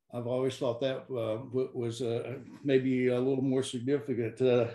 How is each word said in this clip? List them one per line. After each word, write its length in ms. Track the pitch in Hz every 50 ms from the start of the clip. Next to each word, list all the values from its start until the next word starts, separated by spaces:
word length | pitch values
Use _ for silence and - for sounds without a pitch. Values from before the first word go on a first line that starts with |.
| _ _ -
I've 140 | 123 117
always 300 | 120 123 127 131 135 127
thought 240 | - 147 127 117 -
that, 220 | 139 131 131 131 - -
uh, 260 | 131 120 110 110 110 113 117
w-, 260 | - 117 131 131 131 -
was, 280 | 131 120 117 113 117 131
uh, 360 | 113 117 120 - - 131 135 - - - - -
maybe 440 | 143 135 131 127 131 131 127 127 123
a 120 | 123 123
little 240 | 127 135 139 131 127
more 180 | 139 131 131 127
significant, 760 | - - 123 117 131 143 139 139 - 127 113 120 110 - -
uh, 280 | 127 131 123 123 117 110 -